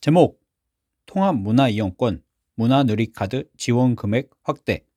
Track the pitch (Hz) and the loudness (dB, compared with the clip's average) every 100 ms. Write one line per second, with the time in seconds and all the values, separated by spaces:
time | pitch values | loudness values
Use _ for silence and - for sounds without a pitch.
0 | - 165 135 - _ _ _ _ _ _ | 2 4 4 0 _ _ _ _ _ _
1 | _ - 196 147 101 120 135 107 101 90 | _ -2 0 0 0 2 2 0 -4 -2
2 | 123 82 _ _ _ - 117 135 131 107 | -2 -2 _ _ _ -4 0 2 2 0
3 | 113 - 98 131 147 _ - 120 127 117 | -4 -4 -6 -6 -8 _ -2 2 2 0
4 | 101 110 - _ - 147 - 165 _ | -2 -4 -4 _ -8 -8 -4 -6 _